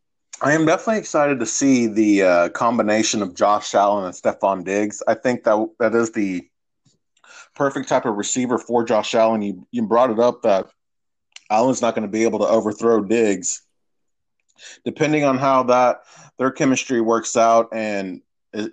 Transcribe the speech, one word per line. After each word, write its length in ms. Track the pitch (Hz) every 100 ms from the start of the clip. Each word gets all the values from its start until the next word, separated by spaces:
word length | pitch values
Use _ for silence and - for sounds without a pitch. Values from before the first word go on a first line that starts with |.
| _ _ _ -
I 120 | 139
am 120 | 156 156
definitely 320 | 180 226 214
excited 420 | - 160 143 135
to 60 | 110
see 420 | - 139 127 117
the, 340 | 104 107 101
uh, 260 | 92 87 87
combination 720 | - 120 117 104 107 107 110
of 120 | 92
Josh 400 | 85 101 104 -
Allen 300 | 113 101 104
and 100 | 92
Stefon 500 | - 117 - 101 95
Diggs. 380 | 90 101 104 - -
I 60 |
think 280 | 110 131 120
that 240 | - 107 113 -
that 140 | 113
is 180 | 117 117
the 360 | 113 98 90 - _ _ _ _ _ _ _ - - - -
perfect 320 | 143 139 131
type 160 | 131
of 120 | 123 101
receiver 420 | 101 127 123 120
for 260 | - 120
Josh 300 | 113 110 101
Allen. 280 | 117 113 110
You, 240 | 101 95 -
you 120 | 120
brought 280 | 107 117 131
it 100 | 107
up 220 | 120 120
that 240 | 113 95 87 _ _ _ _ _ _ - -
Allen's 320 | 107 127 120
not 120 | 117
gonna 120 | - 104
be 180 | 110
able 140 | 113 107
to 60 | 98
overthrow 560 | 113 107 104 113 113
Diggs. 600 | 101 117 110 95 - - _ _ _ _ _ _ _ _ _ _ - -
Depending 400 | - - 151 151
on 140 | 143 131
how 260 | 135 131
that, 380 | 123 123 123 - - - - -
their 140 | 131
chemistry 480 | 131 143 127 - 123
works 360 | 113 113 110 123
out 320 | 113 113 113
and, 500 | 110 107 101 95 87 _ _ _
uh, 140 | 110 110